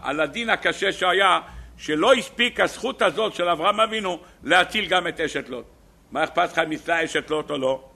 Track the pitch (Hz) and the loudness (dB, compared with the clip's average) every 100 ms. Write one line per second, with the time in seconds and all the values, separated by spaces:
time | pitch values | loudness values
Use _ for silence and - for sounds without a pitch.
0 | 131 147 151 185 226 190 170 160 196 - | -4 -2 -2 -2 -2 0 0 0 -2 0
1 | 180 180 196 165 - - - - - 151 | 0 4 4 4 0 -14 -18 -12 -4 2
2 | 208 262 - - 233 - 185 - 247 - | 4 4 2 -2 0 2 0 0 -6 0
3 | 208 160 214 - 175 160 180 208 220 220 | 0 2 -2 0 0 2 2 2 0 0
4 | 185 175 - _ 135 180 175 214 180 180 | -4 -6 -10 _ 2 4 4 -2 0 0
5 | 170 160 151 143 123 123 113 _ _ _ | 0 -2 -4 -4 -8 -10 -14 _ _ _
6 | _ 147 156 - 175 - 160 151 - 165 | _ -4 -2 0 0 0 -2 -4 -2 -2
7 | 160 151 135 151 147 147 131 135 - | 0 -4 -2 -4 -4 -2 -2 -2 -6